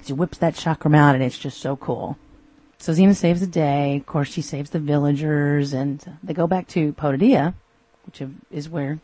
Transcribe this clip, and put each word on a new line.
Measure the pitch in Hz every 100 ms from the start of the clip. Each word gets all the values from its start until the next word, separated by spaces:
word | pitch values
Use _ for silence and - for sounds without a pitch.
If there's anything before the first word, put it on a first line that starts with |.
| -
she |
whips | 139 175 -
that | 170 -
chakram | 170 156 151 151
out, | 147
and | 131
it's | 127 -
just | 139 -
so | 135 139
cool. | - 120 - - _ _ _ _ _ _
So | -
Xena | 160 190 196
saves | 175 175
the | 185
day. | 170 151 143 143 139
Of | -
course, | 156 139
she | -
saves | - 143 143
the | 165
villagers, | 147 147 143 143 151 147 143 147 139
and | 131 143 139 - -
they | -
go | 165 170
back | 185 175
to | 180 151
Potadia, | - 151 135 214 208 151 - _ _ _ _ -
which | - 135 139 -
is | 151 151
where | 165 139 156